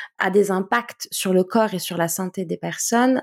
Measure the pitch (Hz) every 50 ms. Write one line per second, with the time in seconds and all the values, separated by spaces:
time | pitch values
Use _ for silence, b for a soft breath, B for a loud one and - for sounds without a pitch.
0 | B B B - 196 190 185 208 202 196 190 185 190 - 240 240 233 - - -
1 | - - - - - 190 185 185 185 185 - 233 220 175 180 175 - - 175 175
2 | 170 165 - - 190 180 - 196 185 165 175 - - 170 165 - - - 233 240
3 | 247 254 262 247